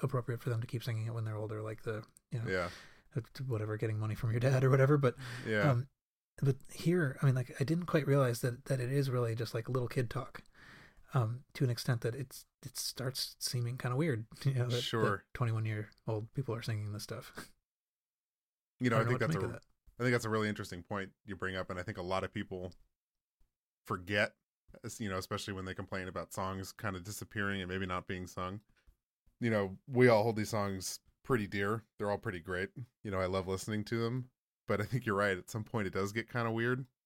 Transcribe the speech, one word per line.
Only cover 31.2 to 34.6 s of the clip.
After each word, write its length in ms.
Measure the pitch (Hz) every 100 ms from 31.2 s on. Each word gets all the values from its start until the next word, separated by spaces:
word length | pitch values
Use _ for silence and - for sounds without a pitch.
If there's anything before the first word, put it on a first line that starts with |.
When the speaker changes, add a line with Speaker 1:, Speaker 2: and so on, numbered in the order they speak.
Speaker 2:
pretty 220 | - 127 101
dear. 380 | 101 101 113 - -
They're 120 | 104
all 80 | 101
pretty 220 | 117 90
great. 300 | 87 90 98 - 120 _
You 60 | 107
know, 80 | 95
I 60 | 92
love 200 | 95 92
listening 360 | 95 - 107
to 140 | 101 117
them. 320 | 117 127 123 _ _ _